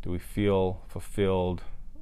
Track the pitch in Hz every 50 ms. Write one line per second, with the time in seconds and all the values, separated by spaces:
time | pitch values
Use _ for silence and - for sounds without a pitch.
0 | - 90 90 87 - - - - 104 101 98 95 92 92 92 - - - - -
1 | - - - - 101 95 95 92 90 90 87 82 - - - - - - - -